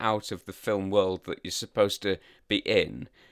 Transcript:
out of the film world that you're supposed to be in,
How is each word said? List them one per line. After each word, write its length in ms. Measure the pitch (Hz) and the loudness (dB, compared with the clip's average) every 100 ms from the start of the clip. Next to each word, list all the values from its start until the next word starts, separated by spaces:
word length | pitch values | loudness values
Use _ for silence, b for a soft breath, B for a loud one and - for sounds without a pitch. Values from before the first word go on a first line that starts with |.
out 320 | 113 107 - | -2 -2 -4
of 100 | 95 | -10
the 100 | - | -12
film 360 | - - 101 95 | -6 -2 -2 2
world 340 | 101 95 92 | 2 2 0
that 160 | - - | -6 -8
you're 60 | 90 | -8
supposed 500 | - 107 110 101 - | -8 -4 2 2 2
to 160 | 101 92 b b - | -2 -2 b b -2
be 80 | 107 | -2
in, 500 | - 104 - 60 - b b | 2 2 2 -4 -14 b b